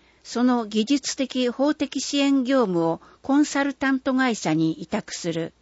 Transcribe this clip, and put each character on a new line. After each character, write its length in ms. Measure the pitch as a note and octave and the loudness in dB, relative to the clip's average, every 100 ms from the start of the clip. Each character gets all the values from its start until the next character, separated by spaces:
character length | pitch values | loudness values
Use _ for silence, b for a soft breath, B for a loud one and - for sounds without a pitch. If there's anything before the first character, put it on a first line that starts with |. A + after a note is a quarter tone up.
| b b | b b
そ 200 | - A3+ | -8 0
の 240 | B3 A#3+ G#3 | 2 2 0
技 180 | A3 A3 | 0 0
術 300 | C#4 - - | 0 -2 -6
的 340 | B3+ B3+ B3 | -4 -2 -2
法 240 | A#3 C#4+ | 0 0
的 260 | D4 C#4 C4+ | 0 -4 -6
支 200 | - C#4+ | -4 0
援 240 | C#4 C#4 | 2 2
業 240 | A#3+ C4+ G3+ | 2 2 2
務 160 | E3+ | 2
を 180 | E3 E3+ B B | 0 -2 B B
コ 160 | - C#4 | 0 2
ン 80 | D4 | 2
サ 180 | C#4+ | 0
ル 100 | C#4+ | -2
タ 180 | C4+ C4+ | 0 0
ン 80 | C4 | 0
ト 140 | C#4 | 0
会 220 | C4 B3+ G#3+ | 0 0 0
社 180 | E3+ | 0
に 280 | D#3 D#3+ D#3+ | 2 0 -2
委 60 | - | -6
託 280 | G#3+ - - | -6 -6 -8
す 180 | E3+ | -6
る。 200 | E3 E3 - | -4 -6 -10